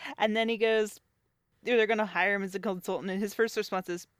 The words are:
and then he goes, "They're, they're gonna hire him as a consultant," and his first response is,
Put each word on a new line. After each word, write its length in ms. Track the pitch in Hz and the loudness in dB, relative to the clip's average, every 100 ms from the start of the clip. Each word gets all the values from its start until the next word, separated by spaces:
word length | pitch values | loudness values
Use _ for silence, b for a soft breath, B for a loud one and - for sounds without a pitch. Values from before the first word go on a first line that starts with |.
| B - | B -2
and 180 | 214 214 | 0 2
then 100 | 226 | 0
he 100 | 226 | 2
goes, 420 | 226 220 214 - _ _ _ _ _ _ | 2 4 0 -4 _ _ _ _ _ _
"They're, 140 | - 240 | 0 4
they're 100 | 214 | 4
gonna 180 | 220 208 | 2 0
hire 300 | 175 185 202 | 2 2 2
him 80 | |
as 100 | 196 190 | -2 -4
a 40 | |
consultant," 500 | 190 185 190 180 180 | -4 -4 -4 -4 -4
and 100 | 190 | -4
his 120 | 208 | -4
first 220 | - 226 - | 0 0 0
response 300 | 208 185 185 | -4 -4 -4
is, 180 | 175 - _ | -8 -10 _